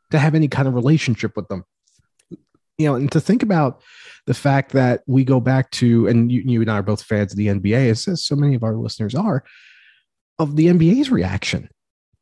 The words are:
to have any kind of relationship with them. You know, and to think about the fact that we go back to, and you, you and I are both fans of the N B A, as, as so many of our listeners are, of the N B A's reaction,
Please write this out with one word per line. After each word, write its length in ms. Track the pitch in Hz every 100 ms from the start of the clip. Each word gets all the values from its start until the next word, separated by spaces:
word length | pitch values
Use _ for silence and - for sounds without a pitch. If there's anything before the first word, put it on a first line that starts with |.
| -
to 80 | 156
have 160 | 151 160
any 140 | 147
kind 180 | - 135
of 80 | 123
relationship 600 | 127 160 - 110 107 -
with 120 | -
them. 160 | 95 - _ _ _ _ _ - - _ _ _ -
You 100 | 151
know, 80 | 127
and 160 | 139
to 80 | 156
think 200 | - 240
about 400 | 214 170 135 - _ - - - -
the 60 |
fact 400 | 123 143 139 -
that 280 | 135 127 120 -
we 160 | 131
go 160 | 127 131
back 320 | 120 131 -
to, 360 | - 120 117 101
and 240 | 117 120
you, 120 | 123 131
you 160 | 117
and 80 | 110
I 60 | 104
are 80 |
both 180 | 98 104
fans 300 | - 104 98
of 60 | 98
the 100 | 104
N 120 | 101
B 140 | 98
A, 160 | 117 127
as, 160 | 113 -
as 160 | 170
so 120 | - 143
many 180 | 143
of 100 | 127
our 120 | 110 110
listeners 400 | 117 - 107 127
are, 300 | 214 131 - - - _ _ _ _ _ _ -
of 200 | 151 151
the 100 | 165
N 100 | 180
B 220 | 160 254
A's 100 | 277
reaction, 600 | 160 92 95 - - - _ _ _ _ _